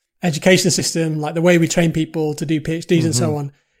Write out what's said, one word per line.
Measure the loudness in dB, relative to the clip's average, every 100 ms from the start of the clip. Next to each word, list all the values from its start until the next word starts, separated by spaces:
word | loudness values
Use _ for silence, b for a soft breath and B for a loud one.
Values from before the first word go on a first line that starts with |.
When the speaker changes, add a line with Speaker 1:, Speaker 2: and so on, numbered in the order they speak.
| _ -4
Speaker 1:
education | -4 0 2 4 2
system, | 0 -2 -2 -2 -4
like, | -4
the | 0
way | 4 4
we | 2
train | 2 0
people | 0 -4 -2 -4 -4
to | -4
do | -4
P | -2
H | -6 0
Ds | 2 2
and | 0
so | -2
Speaker 2:
Mm-hmm. | -2
Speaker 1:
on, | -6 _ _ _